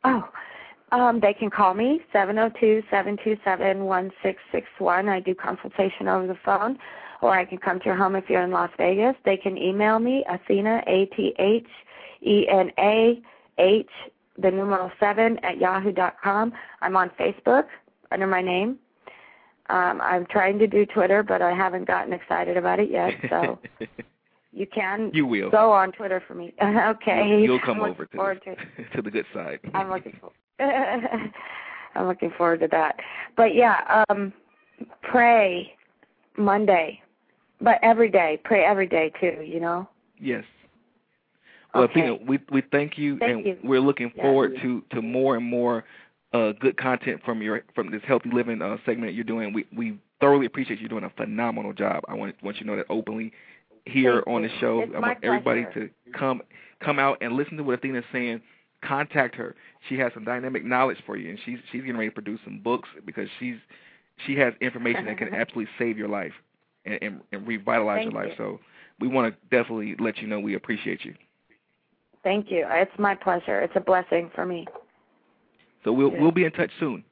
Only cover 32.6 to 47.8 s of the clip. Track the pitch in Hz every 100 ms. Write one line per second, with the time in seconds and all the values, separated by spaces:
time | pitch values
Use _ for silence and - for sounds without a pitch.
32.6 | 160 160 156 - - - - - 226 180
33.6 | 240 190 - 214 214 202 196 - _ _
34.6 | _ _ - - - 247 233 233 196 175
35.6 | - _ _ _ _ _ _ - 202 202
36.6 | 208 180 160 214 _ _ _ _ _ _
37.6 | 226 214 220 226 226 190 165 156 - 208
38.6 | 175 196 185 165 160 - 180 156 156 165
39.6 | 170 175 190 _ _ _ 131 117 110 _
40.6 | _ _ _ _ _ _ _ _ _ -
41.6 | _ - 120 160 139 113 117 135 - 139
42.6 | - 143 147 151 147 139 233 - 104 185
43.6 | 123 131 135 139 120 - 135 135 131 131
44.6 | 127 120 - 123 113 123 135 120 120 120
45.6 | 120 117 - - - _ _ 120 110 104
46.6 | 131 - 127 123 - 82 - 113 107 107
47.6 | - -